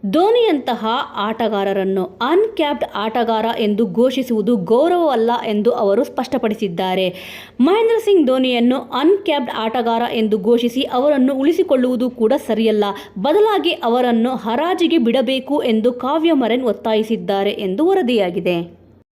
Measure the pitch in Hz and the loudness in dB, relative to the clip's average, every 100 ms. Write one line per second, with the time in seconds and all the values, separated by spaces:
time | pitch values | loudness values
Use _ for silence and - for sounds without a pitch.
0 | 202 233 381 480 453 302 247 226 220 240 | 0 2 4 4 2 0 -2 -4 -2 -2
1 | - - 208 226 226 214 196 196 190 196 | -4 -6 -4 -2 -2 0 0 0 0 -2
2 | 185 - 240 349 427 - 302 285 - 208 | -4 -4 0 2 0 0 -2 -2 -6 -4
3 | 214 233 226 226 226 226 214 208 226 175 | -4 -2 0 0 -2 -2 -2 0 0 2
4 | 254 269 254 226 208 240 170 226 320 359 | 0 0 -2 -2 0 0 2 2 2 2
5 | 330 247 226 240 - 208 214 - 202 202 | 2 2 0 -2 -2 0 0 0 2 2
6 | 240 - 247 269 233 214 202 170 185 185 | 0 -4 -4 -2 -2 -4 -4 -4 -4 0
7 | 185 180 - - - - 262 403 453 466 | -2 -4 -16 -18 -20 0 2 4 2 0
8 | 427 392 262 262 262 247 240 262 - 247 | 4 4 4 2 2 2 2 0 -2 0
9 | 294 403 381 294 240 - 220 240 233 226 | 2 2 2 -2 -2 -4 -4 -2 -2 0
10 | 240 233 220 214 190 240 240 240 269 247 | -2 -2 0 0 2 2 2 -2 -2 0
11 | 277 285 254 269 277 339 370 262 254 254 | 2 2 2 2 0 2 2 2 2 0
12 | 254 247 220 285 285 214 220 214 202 202 | -2 0 0 0 -2 0 0 2 -2 -4
13 | - - 214 339 427 403 302 339 233 240 | -12 -6 0 2 4 2 -2 -2 0 0
14 | 247 233 233 262 220 240 320 370 339 330 | 2 2 0 -2 -4 -2 -2 0 2 2
15 | 233 240 254 262 262 285 - 220 220 247 | 2 0 0 -2 -2 -2 0 0 0 -2
16 | 254 311 320 302 233 240 254 202 226 220 | -2 0 2 2 2 0 -2 -4 -2 -2
17 | 220 226 175 196 196 - 202 190 320 381 | 0 -4 -2 -2 -2 -2 -6 0 2 2
18 | 247 240 185 180 175 175 170 - - - | 2 0 0 -2 -2 -2 -4 -12 -20 -20
19 | _ | _